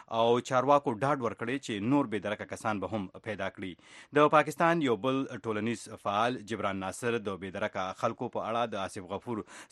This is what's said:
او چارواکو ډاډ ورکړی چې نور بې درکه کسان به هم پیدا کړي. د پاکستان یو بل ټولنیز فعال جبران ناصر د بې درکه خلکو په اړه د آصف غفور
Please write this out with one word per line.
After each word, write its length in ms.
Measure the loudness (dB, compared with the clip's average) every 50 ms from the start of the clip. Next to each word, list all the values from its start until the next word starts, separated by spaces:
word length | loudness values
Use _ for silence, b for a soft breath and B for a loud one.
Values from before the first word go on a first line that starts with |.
| B B 0 4
او 240 | 4 6 6 4 2 2
چارواکو 440 | 2 2 6 6 6 6 4 2 -2 0
ډاډ 180 | 0 0 0 0 0
ورکړی 320 | -4 -4 -4 -4 -4 -4 -4 -4
چې 260 | -4 -4 -2 2 2 4
نور 80 | 4 2 2
بې 80 | -2 -2 -2 -2
درکه 240 | -4 -4 -6 -8 -10
کسان 320 | -4 -2 -2 -2 -2 -2
به 80 | -2 -2
هم 320 | -4 -4 -6 -10 -10 -8 -8
پیدا 200 | -6 -4 -6 -6 -6
کړي. 160 | -8 -10 -10 -10 B B B B B B B 4 6
د 100 | 6 8 8 6
پاکستان 480 | 4 4 2 2 4 4 4 4 4 2
یو 100 | 2 2 2 0
بل 160 | 0 0 -2 -4 -8 -6 -4 -2
ټولنیز 400 | -2 -2 -2 -2 -4 -6 -8 -14 -16 -6 -4
فعال 340 | 0 2 2 2 2 0 -4 -6
جبران 200 | -6 -4 -2 -2
ناصر 480 | -2 -2 -2 -4 -6 -6 -4 -2 -2 -2
د 200 | 0 -2 -4 -6 -6
بې 100 | -8 -8 -6
درکه 260 | -4 -4 -4 -2 -4 -4 -4 -4 -2
خلکو 280 | -2 -2 -2 -2 -6 -6 -6
په 60 | -6 -4
اړه 240 | -2 0 0 -2 -2
د 40 | -2 -6 -6
آصف 200 | -6 -8 -10 -8 -8
غفور 300 | -8 -8 -6 -6 -6 -6 -6 B B B B B